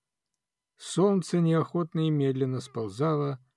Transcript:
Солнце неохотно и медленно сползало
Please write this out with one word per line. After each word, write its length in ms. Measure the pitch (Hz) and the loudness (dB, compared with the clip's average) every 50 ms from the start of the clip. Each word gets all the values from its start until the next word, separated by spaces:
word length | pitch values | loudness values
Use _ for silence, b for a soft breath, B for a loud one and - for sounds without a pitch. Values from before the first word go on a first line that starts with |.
| _ _ _ _ _ _ _ _ _ _ _ _ _ _ _ | _ _ _ _ _ _ _ _ _ _ _ _ _ _ _
Солнце 640 | _ - - - 170 190 208 196 190 - - - 175 | _ -16 -6 0 2 4 4 4 2 0 0 0 2
неохотно 680 | 170 160 165 160 - - - 175 170 156 - 165 160 | 2 4 4 2 0 0 -2 -4 -4 -2 -2 0 0
и 40 | 156 | 2
медленно 500 | 151 143 139 139 131 131 135 131 131 120 | 2 2 2 2 2 0 -2 -2 -2 -6
сползало 840 | - - - 117 113 101 92 117 147 160 151 147 143 143 139 - _ _ _ | -8 -8 -8 -6 -6 -6 -4 -2 -2 0 0 0 -2 -4 -6 -8 _ _ _